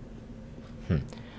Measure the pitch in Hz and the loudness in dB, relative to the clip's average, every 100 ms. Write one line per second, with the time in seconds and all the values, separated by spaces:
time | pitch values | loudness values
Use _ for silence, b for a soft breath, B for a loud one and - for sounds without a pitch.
0 | - - - - - - - - - 80 | -8 -8 -8 -8 -6 -8 -6 -6 6 6
1 | - B B | 6 B B